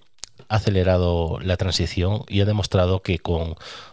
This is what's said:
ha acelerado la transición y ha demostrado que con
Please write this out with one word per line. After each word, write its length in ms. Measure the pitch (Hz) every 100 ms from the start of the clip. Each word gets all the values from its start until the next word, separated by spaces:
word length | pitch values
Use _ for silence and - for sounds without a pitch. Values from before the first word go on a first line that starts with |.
| _ _ - - -
ha 80 | 107
acelerado 800 | 104 95 90 92 90 87 82 -
la 140 | 92 90
transición 720 | 92 - 85 - 90 107 -
y 140 | 98
ha 40 | 101
demostrado 560 | 107 90 98 90 92
que 180 | - 87
con 360 | - 85 82 78 - - -